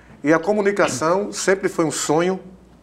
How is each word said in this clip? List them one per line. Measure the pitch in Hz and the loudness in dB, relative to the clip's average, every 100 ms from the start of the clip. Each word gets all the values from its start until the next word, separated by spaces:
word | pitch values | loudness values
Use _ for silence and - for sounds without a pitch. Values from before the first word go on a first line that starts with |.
| - - | -20 -4
E | 143 | 2
a | 165 | 2
comunicação | 165 208 202 202 151 127 156 185 202 | 2 0 0 2 0 0 0 0 -2
sempre | - - 190 190 | -4 0 0 0
foi | - | 0
um | 160 | -2
sonho | - - 151 180 190 - - - - | -2 0 2 0 -2 -8 -20 -20 -20